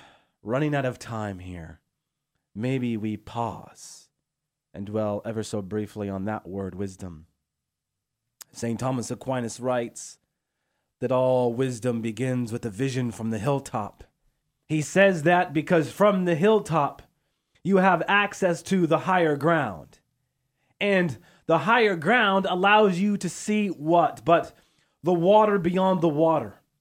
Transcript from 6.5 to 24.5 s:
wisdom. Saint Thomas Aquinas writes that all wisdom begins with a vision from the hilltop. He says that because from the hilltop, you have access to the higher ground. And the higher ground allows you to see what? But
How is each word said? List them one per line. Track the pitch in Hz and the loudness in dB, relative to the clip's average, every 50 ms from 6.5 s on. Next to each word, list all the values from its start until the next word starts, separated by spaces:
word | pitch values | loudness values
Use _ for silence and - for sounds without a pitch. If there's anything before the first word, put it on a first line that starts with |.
| 92 98 98 92 90 | -10 -8 -8 -8 -8
wisdom. | 90 101 98 92 - 101 90 85 78 80 _ _ _ _ _ _ _ _ _ _ _ _ _ _ _ _ _ _ _ _ _ _ _ - _ | -8 -8 -8 -8 -12 -14 -14 -14 -16 -20 _ _ _ _ _ _ _ _ _ _ _ _ _ _ _ _ _ _ _ _ _ _ _ -20 _
Saint | _ - 120 117 117 107 | _ -8 -6 -6 -6 -4
Thomas | 120 131 135 127 110 - | -4 -4 -4 -4 -6 -8
Aquinas | 123 117 - 131 131 127 120 113 - - | -10 -10 -6 -6 -6 -4 -4 -6 -8 -6
writes | 120 127 123 123 120 113 - - - - - _ _ _ _ _ _ _ _ _ _ _ _ _ _ _ _ _ | -4 -2 -2 -2 -4 -6 -10 -16 -18 -18 -20 _ _ _ _ _ _ _ _ _ _ _ _ _ _ _ _ _
that | 127 120 | -4 0
all | 131 127 131 127 127 123 123 120 117 | 0 2 2 4 4 2 2 0 0
wisdom | 117 135 131 123 113 101 123 117 117 | 0 -2 -2 -2 -4 -4 -2 -2 -2
begins | 110 113 110 110 131 131 127 123 123 110 | -4 -6 -4 -4 -4 -2 -2 -2 -4 -4
with | 113 120 - | -6 -6 -6
a | 117 | -8
vision | 95 95 135 135 123 131 123 120 | -6 -4 -4 -4 -2 -4 -4 -4
from | 110 - 110 113 | -6 -6 -6 -4
the | 113 107 | -4 -2
hilltop. | 98 147 143 139 139 - - 117 104 101 - _ - _ _ _ _ _ _ _ _ _ _ _ _ | -2 -2 -2 -2 -4 -6 -8 -8 -8 -8 -12 _ -20 _ _ _ _ _ _ _ _ _ _ _ _
He | _ 156 156 | _ -4 -4
says | 147 - - 180 196 196 185 165 139 | -4 0 4 4 4 6 4 2 2
that | 170 175 180 180 175 143 | 2 4 4 2 0 -2
because | 160 151 - - 165 151 - | -4 0 2 2 2 2 0
from | - - 196 208 196 185 180 | 0 2 4 4 4 2 0
the | 175 170 | 0 0
hilltop, | 143 175 214 220 208 - - 156 160 143 135 - - - _ _ _ _ _ _ _ _ _ _ _ _ | 2 4 4 4 2 2 0 0 0 0 0 -4 -10 -20 _ _ _ _ _ _ _ _ _ _ _ _
you | 170 196 | 2 4
have | 190 185 196 180 170 - | 4 6 6 4 4 2
access | - 196 202 208 196 - - 196 180 170 165 - | 2 2 2 2 0 -2 -2 0 0 0 -2 -2
to | - 196 190 175 | 0 2 2 4
the | 151 160 151 | 4 2 0
higher | - 175 185 185 170 156 147 | 2 0 2 2 2 2 0
ground. | 139 131 165 170 160 139 110 95 76 65 - _ _ _ _ _ _ _ _ _ _ _ _ _ _ _ _ _ _ | 0 2 2 2 2 0 -4 -6 -10 -16 -20 _ _ _ _ _ _ _ _ _ _ _ _ _ _ _ _ _ _
And | 190 208 196 190 175 165 120 - - _ _ _ _ | 0 2 2 2 2 0 -2 -8 -14 _ _ _ _
the | - 160 160 | 0 2 2
higher | 139 190 233 247 226 208 190 | 4 2 2 4 4 2 0
ground | 165 143 175 233 254 220 202 190 196 190 | 0 0 2 2 4 4 4 2 2 0
allows | 175 175 180 185 196 208 214 214 202 180 170 | 0 -2 2 4 6 6 6 6 6 4 2
you | 196 208 202 | 0 0 0
to | 196 - 170 | -2 -4 -6
see | - - - - 214 214 208 196 | -8 -6 -4 -2 0 0 0 -2
what? | 160 127 143 156 170 170 160 - - - - | -4 -4 0 2 4 4 4 2 0 -4 2
But | 156 170 160 - - | 2 4 4 2 -2